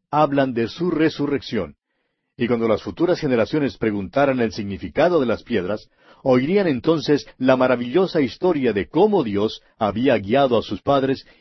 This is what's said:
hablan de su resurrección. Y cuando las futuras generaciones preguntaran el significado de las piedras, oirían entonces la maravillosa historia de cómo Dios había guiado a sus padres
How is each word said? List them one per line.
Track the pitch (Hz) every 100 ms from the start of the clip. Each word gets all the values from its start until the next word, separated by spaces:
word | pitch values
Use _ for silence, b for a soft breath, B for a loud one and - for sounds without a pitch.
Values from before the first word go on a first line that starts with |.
| _
hablan | 147 151 139 135
de | 117 113
su | - 175
resurrección. | 156 156 - 143 143 - 113 80 - _ _ _ _ _ -
Y | 120
cuando | 120 113
las | 104
futuras | - 90 175 170
generaciones | 147 123 107 147 139 -
preguntaran | 113 104 95 135 139 131
el | 113
significado | - 101 95 127 110 165 170
de | 123
las | 104
piedras, | - 113 90 107 - b b b
oirían | 135 127 139 202 185
entonces | 127 160 165 127 147 - -
la | 131 127
maravillosa | 127 123 123 143 190 170
historia | 127 - 180 156 123
de | 101 90
cómo | 151 214 202
Dios | 117 98 110 - _ _
había | 107 104 131 117
guiado | 95 131 139 113
a |
sus | - 104
padres | - 139 131 131 - b